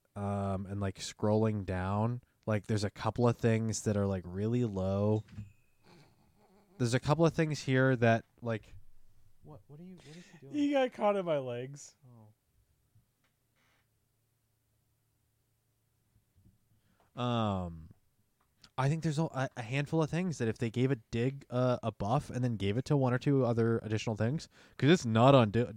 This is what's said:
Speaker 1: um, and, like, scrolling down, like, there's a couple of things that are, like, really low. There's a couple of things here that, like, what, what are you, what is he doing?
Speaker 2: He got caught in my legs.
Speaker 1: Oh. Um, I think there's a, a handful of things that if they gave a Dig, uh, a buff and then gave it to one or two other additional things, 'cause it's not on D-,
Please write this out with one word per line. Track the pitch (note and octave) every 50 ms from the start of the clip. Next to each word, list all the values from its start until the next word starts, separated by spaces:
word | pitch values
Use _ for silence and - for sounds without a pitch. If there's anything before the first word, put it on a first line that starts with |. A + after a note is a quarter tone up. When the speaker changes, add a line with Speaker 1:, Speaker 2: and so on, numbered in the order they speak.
| _ _ -
Speaker 1:
um, | G#2 G2+ G2+ G2+ G2+ G2 G2 G2 F#2 G2+ F#2+
and, | G2+ G2+
like, | G2+ G2 F#2 -
scrolling | - - - - - G#2+ G#2+ G#2+ A2 A2 G#2+ G#2+ F#2+
down, | F#2 F#2+ F#2 F#2 F#2+ G2+ G#2 G#2+ A#2 A#2+ B2 - _ _ _ _ -
like, | A2 G#2 F#2 -
there's | A2+ G#2 G2+
a | G2+
couple | - - - A2+ - - A#2+ A#2+
of | A2+ -
things | - A#2 A2+ A2 A2+ A2 G#2 -
that | - A#2 G#2+ G2+
are, | G2+ G2
like, | G2 F#2 E2+
really | F2 F2+ F#2+ G#2 A2 A#2+ B2 B2
low. | A2+ G2+ F#2+ F#2 F#2+ G2 G2 G2+ G#2+ G#2+ A2 G#2+ - - - G#2 G2 - _ _ _ _ _ _ - - - - _ _ _ _ _ _ _ _ _ _ _ _ _ _ -
There's | B2 A#2 A#2
a | B2+
couple | - C#3 D3+ D3+ E3
of | E3 -
things | - E3 D#3 D3+ -
here | - - C3 C3 C3 C3 C3 A#2
that, | A#2+ A#2 A2+ A2+ - _ _ _
like, | - A#2 A2+ G#2+ - - - - - - - - - - - - - - - - -
what, | D3 D3+ A#2+ - -
what | C#3+ D3
are | F3
you, | F#3 F#3 E3+
what | B2+ C3+ D#3 F3
is | F3 -
he | - D#3+
doing? | C#3 C#3 -
Speaker 2:
He | D4 C#4+ C#4+
got | D4 C#4 C4 B3+ -
caught | - A3 G#3 G3+
in | G3+ F#3
my | E3+ D#3 C#3+
legs. | C3 B2+ A#2+ A#2+ B2 C3 C#3 C#3+ - - - _ _ B2 A#2+ A#2 A2 G#2+ G#2+ _ _ _ _ _ _ _ _ _ _ _ _ _ _ _ _ _ _ _ _ _ _ _ _ _ _ _ _ _ _ _ _ _ _ _ _ _ _ _ _ _ _ _ _ _ _ _ _ _ _ _ _ _ _ _ _ _ _ _ _ _ _ _ _ _ _ _ _ _ _ _ _ _ _ _ _ _ _ _ _ _ _ - _ _ _ _ _ _ _ _ _ _ _ _ - -
Speaker 1:
Oh. |
Um, | B2 B2 A#2+ A#2 A2 G#2 G2 F#2+ F#2 F2 E2 D#2+ D#2+ F#2+ - _ _ _ _ _ _ _ _ _ _ _ _ _ - - _ -
I | B2+ C#3
think | D#3 D#3+ D3
there's | E3 D3 C#3+
a, | E3 - - C3 C3 C3+ -
a | -
handful | A2 A2 C3 C#3 C#3+ C#3+ - E3 D#3+
of | C#3+
things | - E3 F#3 F#3+ D3 -
that | B2 A2+
if | G#2+ -
they | - A2+
gave | G#2 A#2 B2+ C3
a | C#3 C3+ - _
Dig, | - A#2 A#2 C3+ C#3 C#3 - -
uh, | A#2+ B2 B2+ B2+ B2 A#2+
a | - A#2
buff | G#2+ - G2 G2+ A#2+ D3 - -
and | G2 B2 B2
then | B2 A#2 G2
gave | G2 G2 G2+ A#2+
it | C3
to | - D3+ C#3+
one | C3 B2+ A#2+
or | B2+
two | - D3 C#3+ C3+ B2+
other | A#2 A#2+ A2+ A2+ A#2 A#2 A2+ -
additional | G#2+ A2 G#2+ - - A2
things, | G2+ G#2+ A#2 C3+ D#3+ - - _ - - - _ -
'cause | - C#3
it's | F3 F#3 -
not | A#2 A2 A2 A#2+ C3+ C#3+
on | C3+ A#2+ G#2+
D-, | G2 A#2 A#2+ - A2